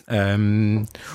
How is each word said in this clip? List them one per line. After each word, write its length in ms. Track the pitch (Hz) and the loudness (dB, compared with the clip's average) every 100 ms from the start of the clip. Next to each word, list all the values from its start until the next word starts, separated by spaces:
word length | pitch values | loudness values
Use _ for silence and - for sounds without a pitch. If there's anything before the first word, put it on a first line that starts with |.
| - | -4
Ähm, 800 | 110 98 101 104 107 107 107 107 - - | 0 0 2 2 2 2 0 -2 -10 -18